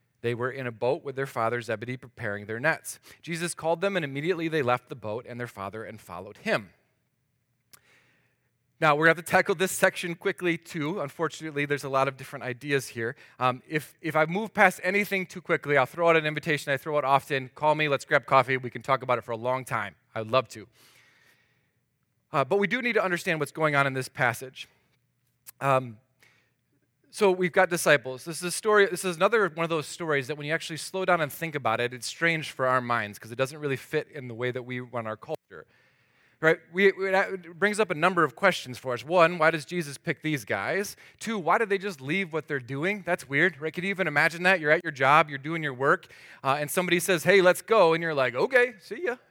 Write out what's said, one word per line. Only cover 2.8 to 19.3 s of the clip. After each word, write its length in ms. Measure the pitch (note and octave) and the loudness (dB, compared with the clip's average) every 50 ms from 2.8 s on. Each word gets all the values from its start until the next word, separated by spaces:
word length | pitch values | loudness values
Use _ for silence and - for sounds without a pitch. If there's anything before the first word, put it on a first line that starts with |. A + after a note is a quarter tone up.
| - - - - _ - - _ | -6 -14 -16 -16 _ -20 -20 _
Jesus 320 | - D#3 E3+ D#3+ F3 E3 - | -12 -10 -6 -6 -6 -6 -6
called 260 | - D#3+ D#3+ E3+ E3 | -4 -2 -2 -2 0
them, 160 | F#3+ G3 G3 | -2 -2 -2
and 80 | F3+ D3+ | -2 -4
immediately 440 | C#3 C3+ C#3+ D3+ F3+ F#3 E3 E3 D#3+ | -4 -6 -4 -2 -2 -2 -2 -2 -2
they 140 | D#3+ D#3 | -2 0
left 280 | B2+ A#2+ B2 B2 _ - | 2 2 2 0 _ -8
the 40 | D#3 | -16
boat 300 | A#2+ - G#2+ G#2 B2 - | -10 -8 -8 -8 -8 -8
and 140 | - B2 A#2+ | -10 -10 -10
their 60 | B2 | -10
father 360 | A2+ - G#2 G2 G2+ F#2+ A2 | -10 -10 -10 -10 -10 -10 -10
and 160 | A2 F#2 A2 G#2 | -12 -12 -14 -16
followed 380 | - - F2 F2 G2 G#2 G#2+ - | -16 -14 -14 -12 -12 -14 -14 -10
him." 360 | D#3 A3 G3 B2+ G2+ E2 _ _ _ _ _ _ _ _ _ _ _ _ _ _ _ _ _ _ _ _ _ - _ _ _ _ _ _ _ _ _ _ _ _ _ _ _ _ _ _ _ - | -4 -2 -2 -2 -4 -8 _ _ _ _ _ _ _ _ _ _ _ _ _ _ _ _ _ _ _ _ _ -20 _ _ _ _ _ _ _ _ _ _ _ _ _ _ _ _ _ _ _ 2
Now, 140 | D#3+ D#3 D3 | 2 4 4
we're 120 | D3+ D#3+ | 6 6
gonna 100 | E3 E3 | 6 4
have 80 | F3 E3 | 4 2
to 40 | - | 2
tackle 280 | F#3+ F#3 F3+ - F#3+ | 4 4 4 4 0
this 160 | D#3 F#3+ F#3 | 0 0 -2
section 420 | - - G3 F#3+ - - - E3+ E3+ | 0 2 2 2 2 0 -6 -8 -6
quickly, 420 | - - G3 F3 - F3+ F3 E3 | -4 -4 -4 -4 -2 -2 -2 -2
too. 440 | E3 - - - E3 C#3+ D3+ G3 G3+ | -2 -6 -10 -8 -6 -4 -4 -4 -4
Unfortunately, 640 | C#3+ C3+ - - E3 D3+ - - D#3+ D#3+ C#3+ C#3 C#3+ | -6 -8 -6 -4 -4 -4 -4 -6 -12 -6 -4 -2 -2
there's 180 | C#3+ D3 C3 | -2 -2 -4
a 60 | D3 C3+ | -2 0
lot 180 | C3+ C3+ C3+ | 2 2 2
of 100 | C#3 C3 | 2 0
different 280 | C3 C3 - D3 C3 A2 | -6 -12 -14 -12 -10 -8
ideas 420 | B2+ B2 A#2+ D3 D3 C#3+ C3+ - | -8 -8 -6 -2 0 0 0 0
here. 300 | - - A#2 A2+ A#2 C#3 _ - - _ - | -2 -8 -6 -6 -6 -8 _ -18 -16 _ 0
Um, 200 | B2+ B2+ B2+ B2+ - - | 0 0 0 -2 -6 -4
if, 300 | D#3+ D#3 - - - _ | -4 -4 -6 -6 -16 _
if 140 | - D#3 D3 | -6 0 2
I 100 | D#3 D#3 | 2 2
move 300 | D#3+ F3 G#3 A3+ F#3+ - | 2 0 -4 -6 -2 2
past 240 | G3+ G3+ F#3 - - - | 4 4 4 4 2 -2
anything 420 | F3+ G3 G3+ G3+ - G3 F#3+ F3+ | -2 0 0 0 -2 -4 -6 -6
too 140 | - - F#3 | -8 -12 -10
quickly, 360 | - - D3 C3 - C#3+ D3 | -4 -2 -2 -2 0 2 2
I'll 80 | C#3 B2+ | 2 2
throw 240 | - - E3+ E3+ E3 | 2 0 0 4 4
out 60 | E3 | 4
an 100 | D#3+ D3+ | 4 2
invitation 480 | D3+ D3+ D3 - E3 D3+ C#3+ - D3 | 0 -4 -4 -2 -2 -2 -2 -2 -2
I 40 | C#3 | -4
throw 200 | C3 - D#3+ D3 | -4 -2 -2 -2
out 80 | D3 C3+ | 0 2
often. 440 | C3 C#3 C3 - - D3 C3+ C3 B2+ - | 4 2 2 2 0 -4 -4 -4 -6 -6
Call 180 | - D3+ D3+ D3+ | 0 2 2 2
me, 140 | D#3 D3+ D3 | 2 2 0
let's 160 | C#3 B2+ - | 0 -2 0
grab 200 | - D3 C#3 - | 2 0 0 2
coffee. 320 | - C#3 C3+ A#2 B2+ C3+ | 4 4 4 4 4 0
We 140 | B2+ B2+ A#2+ | -2 -4 -6
can 120 | - A#2+ | -10 -6
talk 200 | - - C3+ B2+ | -2 -2 -2 0
about 160 | C3+ C3 B2 A2+ | 0 -2 -2 -2
it 40 | |
for 100 | - B2 | -2 -6